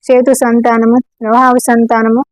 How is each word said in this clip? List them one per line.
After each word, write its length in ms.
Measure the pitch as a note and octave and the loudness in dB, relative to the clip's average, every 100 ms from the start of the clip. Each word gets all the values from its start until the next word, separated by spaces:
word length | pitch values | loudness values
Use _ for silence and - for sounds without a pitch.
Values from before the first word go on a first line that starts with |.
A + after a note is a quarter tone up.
చేతు 300 | - B3+ B3+ | 0 0 2
సంతానము, 640 | B3+ B3 A#3 A#3 A3+ A3+ B3 - _ | 0 0 0 0 0 0 0 -2 _
నోహావు 380 | A3 A#3 B3+ B3 | -2 0 2 0
సంతానము 640 | - A#3 A#3 A3+ A3 A#3 C#4 | 0 0 0 0 0 -2 -4